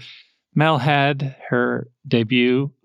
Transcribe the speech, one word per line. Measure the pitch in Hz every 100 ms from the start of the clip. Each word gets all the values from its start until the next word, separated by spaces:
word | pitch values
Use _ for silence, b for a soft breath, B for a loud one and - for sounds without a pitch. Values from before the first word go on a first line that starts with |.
| B B B B _
Mel | 151 156 156
had | 143 143 139 139 143 - -
her | 123 123 123 123 _ 135
debut | 117 110 123 123 127 143 -